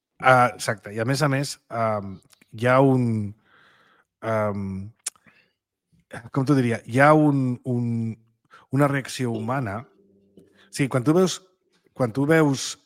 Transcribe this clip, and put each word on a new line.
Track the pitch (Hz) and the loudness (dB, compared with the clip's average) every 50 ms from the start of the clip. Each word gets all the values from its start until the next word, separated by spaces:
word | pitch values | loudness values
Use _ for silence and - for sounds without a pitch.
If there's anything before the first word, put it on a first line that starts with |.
| _ _ _ _ | _ _ _ _
Ah, | - 131 127 127 123 117 - | 4 4 6 6 4 2 0
exacte. | - - 131 113 98 - 104 104 | -4 -6 -6 -6 -6 -10 -10 -6
I | 113 | -4
a | 113 | -2
més | 127 139 127 | -2 0 0
a | 151 143 | 0 0
més, | 135 135 143 - - - _ _ | 0 -2 -4 -6 -10 -14 _ _
ehm, | 117 117 113 110 107 104 101 98 95 87 _ _ _ _ _ _ | -6 -4 -2 -2 -2 -4 -6 -10 -14 -16 _ _ _ _ _ _
hi | - 110 120 | -10 -4 0
ha | 127 127 131 | 2 4 4
un, | 139 135 131 127 123 117 113 110 104 101 107 - _ _ _ _ _ _ _ _ _ _ _ _ _ _ _ _ | 4 4 4 2 2 0 0 -2 -4 -6 -10 -14 _ _ _ _ _ _ _ _ _ _ _ _ _ _ _ _
ehm, | - 113 113 107 107 104 98 101 98 95 95 95 98 110 - _ _ - - _ _ _ _ _ _ _ _ _ _ _ _ _ _ _ _ _ _ _ - - - - | -6 -4 -2 0 0 -2 -2 -4 -6 -6 -8 -8 -10 -12 -16 _ _ -16 -16 _ _ _ _ _ _ _ _ _ _ _ _ _ _ _ _ _ _ _ -18 -18 -16 -6
com | - 139 131 | -4 -2 0
t'ho | 127 147 | 2 2
diria? | 135 120 117 113 107 - | 2 2 0 -2 -4 -6
Hi | - 113 131 | -4 2 4
ha | 139 151 156 | 6 6 6
un, | 156 151 147 139 135 131 127 123 - - | 6 4 4 2 2 0 -2 -4 -4 -4
un, | 131 123 120 120 117 117 117 113 113 110 - _ _ _ _ _ _ - - _ _ | -4 -4 -2 -2 -2 -4 -4 -4 -6 -8 -10 _ _ _ _ _ _ -20 -20 _ _
una | 131 139 147 139 | 0 2 2 2
reacció | 139 139 117 - - - 127 117 | 2 -2 -4 -6 -8 -6 -6 -4
humana. | 117 107 110 113 131 143 123 98 98 113 135 - _ _ _ _ _ _ _ _ _ - - _ _ _ _ _ | -4 -6 -6 -6 -6 -4 -6 -6 -8 -10 -12 -16 _ _ _ _ _ _ _ _ _ -20 -20 _ _ _ _ _
Sí, | - - 143 120 | -4 -4 -4 -2
quan | - 131 113 | -2 0 0
tu | 147 160 | 2 2
veus | 185 190 170 - - - _ _ _ _ _ _ _ _ _ | 4 2 2 0 -6 -12 _ _ _ _ _ _ _ _ _
quan | _ - 131 113 | _ -4 -4 -2
tu | 101 135 143 | -2 -2 0
veus, | 147 165 160 156 143 135 - - - - - _ | 2 4 4 4 2 0 -2 -6 -10 -12 -14 _